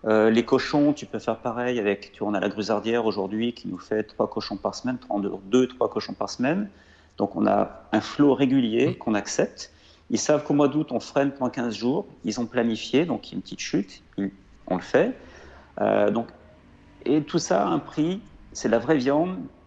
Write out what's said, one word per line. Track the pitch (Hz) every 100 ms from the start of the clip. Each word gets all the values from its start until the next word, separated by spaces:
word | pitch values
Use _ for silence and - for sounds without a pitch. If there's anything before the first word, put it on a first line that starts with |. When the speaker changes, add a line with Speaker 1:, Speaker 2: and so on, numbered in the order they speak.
| 107
Speaker 1:
Euh, | 107 110
les | 113
cochons, | 117 131 - 151 147
tu | 143 -
peux | 110
faire | - 110
pareil | 123 113 123 123
avec, | 104 101 -
tu | -
vois, | 107
on |
a | 101
la | 101
Gruzardière | 104 101 104 107 117 110
aujourd'hui | 101 98 107 117
qui | 117 -
nous | 90
fait | - 107
trois | 107 - 107
cochons | - - 101
par | -
semaine, | - - 123
trois, | - 101
deux, | 98 95 95
deux, | 127 127
trois | - 110
cochons | 110 - 104
par | 104
semaine. | - 127 185 208 - - - _ -
Donc | 101 -
on | 104
a | 101 101 - -
un | 110
flot | - - 147
régulier | 131 139 135 117 113 135
Speaker 2:
Mm. | 123
Speaker 1:
qu'on | -
accepte. | 104 - - - - - - - - _
Ils | 113
savent | - 147
qu'au | - 143
mois | 143
d'août, | 147 151
on | 120
freine | - 143 139
pendant | 139 123
quinze | 135 120 104
jours. | 117 156 - - -
Ils | 107
ont | 117
planifié, | 127 117 110 - 131 175
donc | 110 -
il |
y | 95
a |
une |
petite | - -
chute, | - 180 202 - _ -
ils, | 98 - - - -
on | 90
le |
fait. | - 131 214 262 - - - - - -
Euh, | 104 104 104
donc, | 110 - - - - - - - - -
et | 151
tout | 151 170
ça | - 185 196
a |
un | 160
prix, | - - 160 190 - - -
c'est | - 120
de |
la | 113
vraie | 110 156
viande | 127 143 175 185 147 -